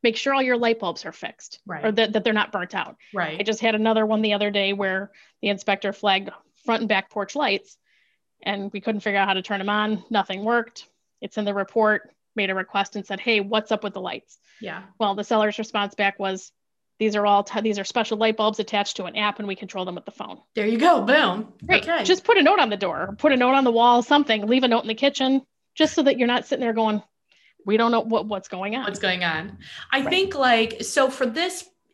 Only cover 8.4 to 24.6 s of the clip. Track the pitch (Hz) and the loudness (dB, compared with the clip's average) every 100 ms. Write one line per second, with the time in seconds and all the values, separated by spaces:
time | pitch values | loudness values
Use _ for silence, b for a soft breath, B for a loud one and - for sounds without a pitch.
8.4 | - 202 196 202 226 214 208 196 190 190 | -8 -6 -8 -8 -6 -4 -2 0 0 -2
9.4 | 185 196 196 208 214 214 - 214 185 190 | -2 -4 -2 -2 0 -4 -2 -2 -2 -4
10.4 | 214 240 233 - - _ _ _ 202 - | 0 0 -2 -12 -20 _ _ _ -10 -4
11.4 | 208 202 196 233 214 208 - _ _ - | -4 -4 -2 2 2 2 -4 _ _ -4
12.4 | 196 190 180 202 196 208 190 196 - 220 | -2 -2 -4 -4 -4 -6 -8 -6 0 0
13.4 | 196 220 214 214 214 196 185 - _ _ | 0 -2 -2 -4 -4 -8 -10 -10 _ _
14.4 | b b 185 165 196 _ 214 196 208 220 | b b -14 -14 -16 _ -2 -2 0 2
15.4 | 214 208 220 214 202 - 196 196 190 190 | 2 -2 -6 -4 -4 -2 -2 -2 -6 -6
16.4 | - _ _ _ _ _ 220 208 208 202 | -10 _ _ _ _ _ -2 2 4 4
17.4 | 202 220 220 202 190 240 220 214 220 220 | 2 -2 -2 -2 -2 -4 -2 0 0 2
18.4 | 214 214 214 208 202 - 180 - 208 202 | 0 0 -4 -2 -4 -6 -8 -4 -4 -4
19.4 | 208 190 196 196 185 180 - - 208 - | -8 -8 -10 -8 -8 -10 -14 -16 -14 -16
20.4 | _ - 208 226 320 302 202 285 240 185 | _ -4 0 4 4 4 4 4 4 -2
21.4 | 220 - - 370 330 339 196 370 - 480 | -8 -14 0 0 2 -2 2 2 4 6
22.4 | 294 392 247 202 190 156 185 208 302 262 | 6 4 2 0 -4 -4 -8 0 2 4
23.4 | 247 269 262 233 240 240 240 294 285 220 | 4 4 4 6 6 6 4 2 4 0
24.4 | 208 254 | 2 2